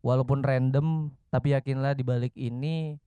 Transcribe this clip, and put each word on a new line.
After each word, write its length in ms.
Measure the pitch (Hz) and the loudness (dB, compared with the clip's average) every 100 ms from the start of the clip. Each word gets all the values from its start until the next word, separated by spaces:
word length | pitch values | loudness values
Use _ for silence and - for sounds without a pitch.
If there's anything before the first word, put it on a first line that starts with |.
Walaupun 400 | 123 127 127 139 | 2 0 2 0
random, 640 | 139 131 131 135 156 160 147 - _ | 2 2 2 2 2 0 -4 -10 _
tapi 240 | 127 143 139 | -2 2 0
yakinlah 400 | 135 135 139 139 | 0 -2 0 0
di 80 | |
balik 320 | 127 123 123 - | 0 0 -2 -4
ini 640 | 123 120 147 160 156 147 | -6 -4 -4 -4 -6 -10